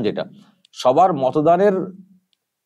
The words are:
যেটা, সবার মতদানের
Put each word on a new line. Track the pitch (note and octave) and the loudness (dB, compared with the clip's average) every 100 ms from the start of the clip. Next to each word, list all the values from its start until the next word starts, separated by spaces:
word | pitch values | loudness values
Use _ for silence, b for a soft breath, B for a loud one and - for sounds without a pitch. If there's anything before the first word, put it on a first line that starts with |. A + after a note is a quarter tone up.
যেটা, | G#2+ - D#2 b b b b | -2 -6 -10 b b b b
সবার | - B2+ C3+ F#3 D#3+ | -4 0 2 2 0
মতদানের | C3 C#3 D3+ F3 G3+ F#3+ - - - _ _ _ _ _ | -2 0 2 2 2 0 -6 -12 -20 _ _ _ _ _